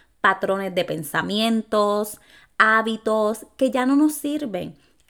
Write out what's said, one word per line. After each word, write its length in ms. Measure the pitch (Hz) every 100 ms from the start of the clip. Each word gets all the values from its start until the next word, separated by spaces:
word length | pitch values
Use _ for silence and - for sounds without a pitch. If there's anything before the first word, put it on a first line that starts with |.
| _ _
patrones 560 | 202 190 190 190 190 180
de 80 |
pensamientos, 1400 | 170 156 151 165 175 202 226 226 214 214 208 208 214 - _ - _ _
hábitos 880 | 220 220 226 220 220 220 214 226 - _
que 140 | 262
ya 160 | 254 254
no 80 | 277
nos 180 | 302
sirven. 640 | 302 285 302 285 185 160 - _ _ _